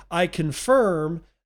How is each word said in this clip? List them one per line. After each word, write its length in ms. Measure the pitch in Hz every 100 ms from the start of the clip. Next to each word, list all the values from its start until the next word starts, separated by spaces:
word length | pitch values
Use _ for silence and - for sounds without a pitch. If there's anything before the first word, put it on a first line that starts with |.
| -
"I 160 | 170 180
confirm 960 | - 156 139 - 262 220 165 156 170 - _